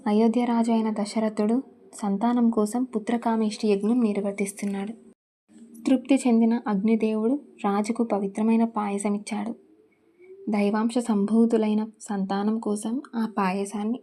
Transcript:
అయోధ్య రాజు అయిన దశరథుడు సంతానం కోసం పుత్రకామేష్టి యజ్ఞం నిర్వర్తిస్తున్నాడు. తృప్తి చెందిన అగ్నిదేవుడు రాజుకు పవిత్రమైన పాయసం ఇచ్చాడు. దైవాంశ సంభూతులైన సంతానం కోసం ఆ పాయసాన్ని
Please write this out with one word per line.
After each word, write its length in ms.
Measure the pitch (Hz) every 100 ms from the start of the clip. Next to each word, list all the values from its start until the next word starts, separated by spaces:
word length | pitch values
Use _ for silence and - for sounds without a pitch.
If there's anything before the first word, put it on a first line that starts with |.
| 220
అయోధ్య 380 | 208 226 233 240
రాజు 260 | 233 233
అయిన 200 | 226 220
దశరథుడు 640 | 214 208 226 220 220 214 233 - - - -
సంతానం 460 | 208 196 233 240 233
కోసం 320 | 226 208 247
పుత్రకామేష్టి 800 | 254 220 220 233 233 226 220 214 214
యజ్ఞం 300 | 196 208 247
నిర్వర్తిస్తున్నాడు. 880 | 220 202 202 196 196 - 202 196 208 226 - _ _ _ _ - - - -
తృప్తి 300 | 262 - 269
చెందిన 380 | 262 226 233 233 233
అగ్నిదేవుడు 680 | 202 214 226 220 214 220 285 - -
రాజుకు 400 | 208 202 208 226
పవిత్రమైన 600 | 233 202 196 196 220 226
పాయసం 500 | 226 220 208 202 208 202
ఇచ్చాడు. 380 | 208 208 208 233 _ _ _ _ _ _ - - -
దైవాంశ 440 | 208 202 214 226 247
సంభూతులైన 840 | 233 202 202 220 233 233 214 214 220 -
సంతానం 580 | - 202 190 196 208 226
కోసం 340 | 214 208 220 247 - 233
ఆ 80 | 220 220
పాయసాన్ని 640 | 196 196 196 208 208 240